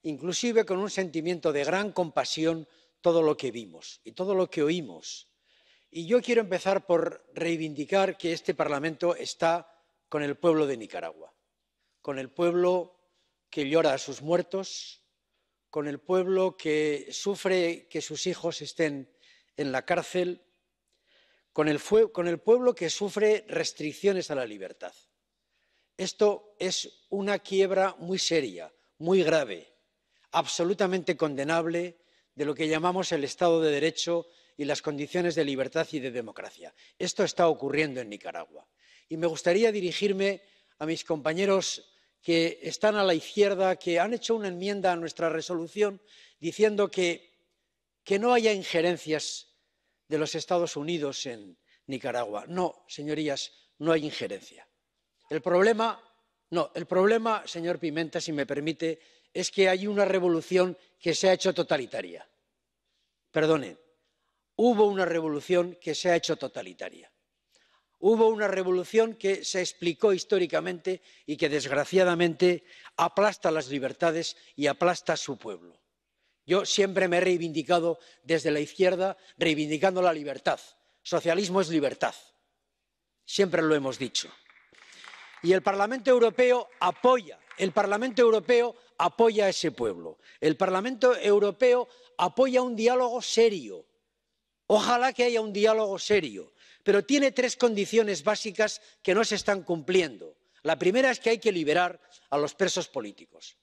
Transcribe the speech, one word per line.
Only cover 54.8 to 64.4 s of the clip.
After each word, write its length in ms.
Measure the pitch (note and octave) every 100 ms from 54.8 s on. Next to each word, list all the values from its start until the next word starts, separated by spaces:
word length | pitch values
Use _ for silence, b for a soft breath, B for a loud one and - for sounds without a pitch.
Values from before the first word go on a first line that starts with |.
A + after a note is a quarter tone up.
| _ _ _ _ _
El 100 | D#3
problema, 600 | F3+ F3+ G#3 A3 A3+ G3 _ _ _ _ _
no, 200 | E3+ D3
el 120 | - E3+
problema, 560 | F3+ G3+ A3+ A3+ G#3 -
señor 320 | E3+ E3+ E3+
Pimenta, 420 | E3 D3+ D#3+ F3
si 120 | E3
me 140 | D3 C3+
permite, 540 | C#3+ D3+ D#3 E3 D#3 b b b E3
es 140 | F3+
que 180 | - F#3+
hay 180 | F#3 G#3
una 200 | G3+ F#3+
revolución 720 | F#3+ F3+ E3 - F#3 F3+ - b b
que 160 | E3+
se 140 | D3+ F#3+
ha 60 |
hecho 180 | F#3 F#3+
totalitaria. 760 | F3 D3+ D3+ A#2+ A2+ F2 E2+ - _ _ _ _ _ _ _ _ _ _
Perdone, 460 | D#3+ D#3 D#3 A2 D#2+ _ _ _ _ _ _